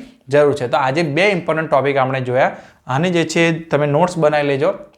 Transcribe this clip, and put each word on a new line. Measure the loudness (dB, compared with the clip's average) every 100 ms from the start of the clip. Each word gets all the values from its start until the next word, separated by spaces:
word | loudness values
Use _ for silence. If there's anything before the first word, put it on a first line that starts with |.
| -12 -20 0
જરૂર | 2 4 2
છે. | -2
તો | -2
આજે | 0 0
બે | -2 0 0
ઇમ્પોર્ટન્ટ | 0 -2 -4 0
ટોપિક | 0 2 0
આપણે | 0 -2
જોયા. | -2 0 0 -2 -16 _ -6
આની | -2 0
જે | 0
છે | 0 0 0 0
તમે | -2 -2 0
નોટ્સ | 2 0 0
બનાવી | 0 0 0
લેજો, | 0 -2 -4 -10